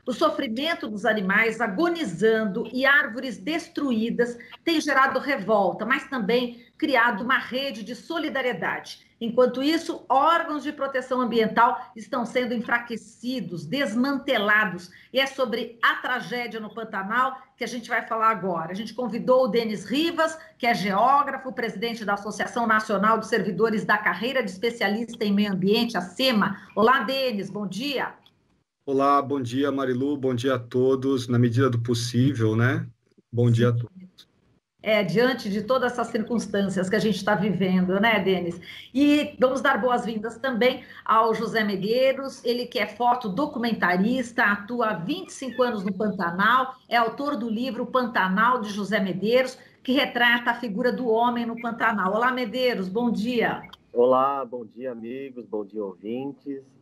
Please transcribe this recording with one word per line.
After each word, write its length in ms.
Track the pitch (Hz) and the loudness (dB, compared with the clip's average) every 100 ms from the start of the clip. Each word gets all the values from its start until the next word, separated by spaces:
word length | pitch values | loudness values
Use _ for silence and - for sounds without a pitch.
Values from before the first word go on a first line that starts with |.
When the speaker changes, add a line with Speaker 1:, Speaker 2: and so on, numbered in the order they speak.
| - | -8
Speaker 1:
O 80 | |
sofrimento 760 | 247 311 302 277 220 311 330 269 | 0 0 0 -4 -4 -4 -4 -6
dos 180 | 208 220 | -4 0
animais 540 | 214 185 202 226 220 | 0 2 2 2 0
agonizando 1040 | 233 190 339 339 262 160 220 226 220 185 - | -2 0 0 0 -4 2 2 4 2 -2 -4
e 140 | 254 269 | 0 2
árvores 520 | 285 285 220 269 185 | 4 2 -4 -8 -8
destruídas 1000 | 190 320 - - 285 226 226 - 233 240 - - | -4 -4 -6 -4 -2 0 0 0 -2 -2 -14 -8
tem 160 | - 320 | -2 0
gerado 400 | 294 269 269 262 | 2 2 2 0
revolta, 640 | 247 254 180 214 190 - 220 | -2 -2 2 2 2 0 -2
mas 240 | 277 - | -2 -2
também 540 | 262 190 240 247 - - - | -4 0 0 0 -6 -20 -6
criado 440 | 311 247 240 220 | 0 4 4 2
uma 160 | 247 254 | 0 0
rede 460 | - 247 277 214 | 0 -6 -6 -6
de 120 | 214 240 | -10 -12
solidariedade. 1080 | - 330 302 247 254 196 185 - - - _ - | -8 -6 -4 -2 -2 -2 -4 -6 -10 -18 _ -10
Enquanto 420 | 233 - 254 254 | -2 4 4 4
isso, 420 | 277 320 320 302 - | 0 0 -2 -8 0
órgãos 540 | 269 294 330 320 302 | 4 4 4 2 -6
de 80 | 277 | -6
proteção 500 | - 269 262 247 254 | -6 -4 -4 -2 -2
ambiental 680 | 240 233 208 - 240 - - - | 0 2 2 4 4 2 -6 -18
estão 300 | 208 254 233 | -8 -4 -2
sendo 300 | 254 247 240 | -2 -2 -4
enfraquecidos, 1120 | - 240 - 226 - - 240 262 165 170 143 | -2 -2 -2 -10 -12 -12 -8 -6 -6 -8 -4
desmantelados. 1200 | 269 254 220 269 277 277 240 202 214 208 175 - - - | -2 -2 0 0 -2 0 0 4 2 2 -4 -12 -20 -6
E 60 | 247 | -2
é 80 | 269 | -2
sobre 500 | - 254 240 240 - | -2 -2 -2 -6 -2
a 120 | 262 - | 0 0
tragédia 640 | 277 247 170 240 240 226 | -2 -4 -4 -6 -6 -8
no 140 | 214 | -12
Pantanal 640 | 226 220 202 190 233 262 - - - | -12 -10 -8 -4 0 0 -2 -14 -10
que 80 | |
a 40 | 226 | -8
gente 200 | 240 220 | -8 -4
vai 200 | 233 233 | -4 -2
falar 220 | 220 220 | 0 2
agora. 420 | 214 185 165 165 | 2 -2 -2 -4
A 20 | |
gente 220 | 190 226 - | -6 -8 -6
convidou 480 | 240 220 180 254 | -6 -2 4 4
o 40 | 254 | 4
Denis 380 | 226 220 202 180 | 2 0 -4 -2
Rivas, 500 | 262 339 330 320 - - - | 0 0 2 0 -2 -14 -4
que 80 | 240 | 0
é 80 | |
geógrafo, 800 | 202 196 190 240 277 277 269 254 | 2 2 2 4 4 2 -2 -8
presidente 500 | 214 220 196 233 233 | -4 -4 -4 -6 -4
da 120 | 208 202 | -4 -4
Associação 500 | 214 202 190 247 226 | -4 -6 -4 -2 2
Nacional 540 | 214 - 196 214 220 | 2 2 2 4 2
dos 100 | 220 | 2
Servidores 560 | 226 185 175 226 214 - | 0 0 0 0 2 0
da 140 | 208 | 0
Carreira 420 | - 180 233 269 | 0 -2 -2 -2
de 80 | 208 | -2
Especialista 720 | 185 233 233 202 208 233 - | -4 -4 -2 -2 -2 -4 -4
em 80 | 208 | 0
Meio 220 | 202 208 | 2 2
Ambiente, 440 | 185 185 226 233 180 | 2 2 2 2 -2
a 40 | |
sema. 680 | 180 - 262 220 180 - - - | -6 -2 2 2 2 -2 -6 2
Olá, 280 | 220 269 | 4 4
Denis, 480 | 214 269 262 208 175 | 2 -2 -2 -2 -6
bom 160 | 208 202 | -6 -6
dia. 480 | 185 277 247 - - _ _ _ _ _ _ - | -6 -4 -4 -6 -10 _ _ _ _ _ _ -2
Speaker 2:
Olá, 340 | 135 139 143 | 2 4 4
bom 180 | 131 143 | 2 -2
dia, 320 | 120 123 143 | -2 -2 0
Marilu, 460 | 135 131 123 139 143 | 0 0 0 -2 -2
bom 160 | 131 | -2
dia 220 | 123 135 127 | 0 0 -2
a 40 | |
todos, 680 | 120 127 127 135 131 135 120 | -2 2 2 2 2 0 2
na 100 | 120 | 4
medida 320 | 123 113 127 | 4 4 2
do 100 | 117 | 2
possível, 760 | - 113 - 120 127 113 110 110 | 0 -2 0 2 2 2 2 2
né? 320 | 120 156 165 - _ _ _ | 2 0 -4 -14 _ _ _
Bom 200 | 117 120 | 2 4
dia 180 | 117 120 | 4 4
a 40 | |
Speaker 1:
Sim. 60 | 120 | 2
Speaker 2:
todos. 200 | 120 - - _ - _ _ _ _ _ | -4 -10 -20 _ -20 _ _ _ _ _
Speaker 1:
É, 200 | 202 214 | 0 0
diante 440 | 190 175 247 254 214 | 2 2 2 0 -4
de 140 | 208 | -4
todas 300 | 208 254 247 | 0 0 0
essas 160 | 247 220 | -2 -4
circunstâncias 840 | 233 214 226 - 202 196 190 180 | -4 -2 -4 -2 0 0 0 0
que 60 | 214 | 0
a 40 | |
gente 240 | 214 202 | 0 0
tá 120 | - 208 | 0 0
vivendo, 640 | 214 180 185 185 180 190 | 2 0 2 2 2 2
né, 200 | 226 214 | 2 2
Denis? 400 | 185 180 175 170 - - - | 2 0 -2 -8 -12 -20 -6
E 440 | 254 294 294 285 - | 2 4 4 2 0
vamos 220 | 254 269 | 0 2
dar 180 | 277 254 | 0 2
boas-vindas 600 | 247 240 196 220 226 - | 2 0 -2 -6 -8 -6
também 440 | 269 233 247 269 - - - | -4 2 2 0 -6 -8 2
ao 300 | 220 226 220 | 4 4 2
José 280 | 226 220 | -2 0
Medeiros, 800 | 208 190 196 240 262 262 269 - | 0 0 0 2 4 2 -4 -6
ele 220 | 247 240 240 | -2 -2 -2
que 140 | 233 | -4
é 80 | 208 | -4
fotodocumentarista, 1600 | - 240 240 220 180 294 254 233 190 175 180 214 262 247 - 214 | 0 2 2 0 -2 -2 -2 -2 0 2 2 2 0 -2 0 2
atua 420 | 202 - 240 220 | 0 -4 -2 -2
há 60 | 185 | -2
vinte 340 | 170 349 370 | -4 -6 -8
e 40 | |
cinco 280 | - 262 220 | -12 -6 0
anos 220 | 247 214 | 0 0
no 100 | 185 | -2
Pantanal, 800 | 185 214 190 170 180 208 254 254 - - | -2 -2 0 -2 2 4 4 2 -6 -2
é 80 | 233 | 0
autor 380 | 226 226 285 294 | 2 -2 -4 -4
do 120 | 233 | -4
livro 380 | 214 262 233 247 | -4 -4 -4 -2
Pantanal, 760 | 262 240 - 185 190 233 254 | 0 0 0 2 4 4 2
de 100 | 208 | -2
José 300 | 202 185 208 | -6 -2 0
Medeiros, 560 | 190 175 208 247 254 - - _ | 0 -2 2 2 2 -4 -18 _
que 80 | - | -2
retrata 580 | 254 254 247 240 240 247 | 0 2 2 2 2 0
a 60 | 240 | -2
figura 360 | 247 190 247 | -4 -2 -2
do 160 | 208 254 | 0 0
homem 380 | 220 240 240 226 | 2 2 0 -4
no 160 | 233 | -6
Pantanal. 540 | 233 226 226 214 185 214 | -6 -2 0 0 0 2
Olá, 160 | 247 | 0
Medeiros, 580 | 254 240 254 254 202 185 | 0 -4 -2 0 0 -4
bom 220 | 196 240 | -2 0
dia. 500 | 190 226 240 185 - - - _ | 0 -2 0 0 -2 -10 -20 _
Speaker 3:
Olá, 500 | 120 123 127 135 139 | 2 6 6 4 0
bom 220 | 123 123 110 | -6 -8 -12
dia, 280 | 110 127 | -10 -10
amigos, 520 | 117 113 131 139 123 101 | -8 -10 -10 -10 -14 -8
bom 180 | 107 | -8
dia, 200 | 101 107 | -6 -6
ouvintes. 800 | 101 90 104 120 135 143 143 135 131 _ | -8 -8 -8 -6 -6 -10 -12 -12 -12 _